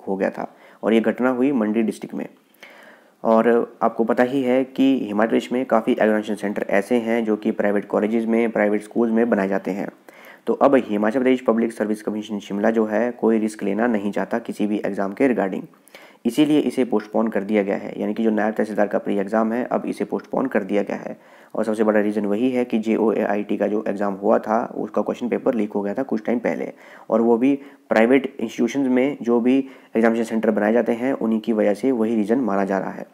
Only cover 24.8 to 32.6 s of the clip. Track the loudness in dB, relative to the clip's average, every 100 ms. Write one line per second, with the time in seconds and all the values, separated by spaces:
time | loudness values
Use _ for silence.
24.8 | -4 -4 -4 -4 -4 -2 -2 -2 -2 -2
25.8 | -4 -4 -4 -4 -2 -2 -2 -4 -8 -12
26.8 | -20 -20 -2 0 4 4 2 0 -4 -20
27.8 | _ 2 4 4 2 -6 -8 -2 -2 0
28.8 | 0 2 0 -2 0 2 4 2 0 -10
29.8 | -6 0 2 2 -2 0 0 2 2 2
30.8 | 0 -2 -2 -2 0 0 0 0 2 0
31.8 | 0 0 0 0 0 0 0 0